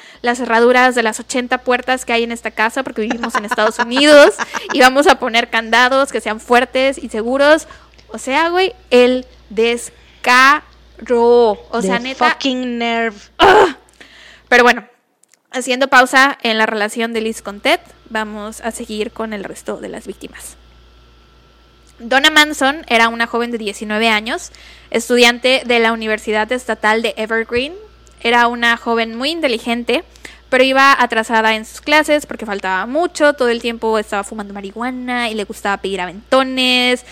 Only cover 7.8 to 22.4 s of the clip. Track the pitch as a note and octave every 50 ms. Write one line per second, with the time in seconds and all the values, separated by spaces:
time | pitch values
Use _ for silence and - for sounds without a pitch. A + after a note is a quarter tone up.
7.8 | _ _ _ - - - - A3 - C4 C4 D4 E4 E4+ F4 F4+ F#4+ F#4+ - -
8.8 | - _ - B3 B3 B3 B3+ B3+ B3+ - - - _ - G#3 G3 A3+ A#3 A#3+ A#3+
9.8 | - - - _ - - _ _ - B3 B3 B3+ C4 C4+ C#4+ D4+ - - _ _
10.8 | _ _ _ - - - B3 A#3 A#3 A#3 A#3+ A#3+ A#3+ A3+ G3+ G3 - - - A3+
11.8 | F#3+ F#3+ G#3 A#3+ A#3+ B3+ C4+ - B3 - D#4+ - - C#4 B3+ B3+ B3+ B3 A#3+ A#3
12.8 | A#3 A#3 A#3 A3+ A#3 A3+ G#3 G#3 - - _ - E4 F#4+ F#4+ G#4+ G4+ F4 C4+ -
13.8 | _ _ _ - - - - - - - - - _ _ B3 A#3+ B3 A#3+ A#3 B3
14.8 | G#3+ - _ _ _ _ _ _ _ _ _ _ _ _ - B3+ B3 C4 B3 B3+
15.8 | C#4 C4+ C#4 B3+ B3+ B3+ - C4+ C4 C#4 C#4 - - A#3 A3 A3 A3 A3 A3+ G#3+
16.8 | G3+ G#3+ - A#3+ A3+ A#3 A#3 A3+ A3 A3 A3+ - - G#3 G3+ G3+ - C4 D#4+ F4+
17.8 | - - - _ _ - A3+ A3 A3 G#3+ G#3+ G#3+ G#3 G#3+ A3 - - A3+ A3 -
18.8 | A#3+ - A3 G#3 G#3 B3 - - A3+ A3 G#3+ G3+ G3 - - - - - G#3+ -
19.8 | - G3 - A3+ - - F#3 - - - - - - - - - _ _ _ _
20.8 | _ _ _ _ _ _ _ _ _ _ _ _ _ _ _ _ _ _ _ _
21.8 | _ _ _ - A#3 A#3 B3+ C4 C#4 D#4 D#4 D4+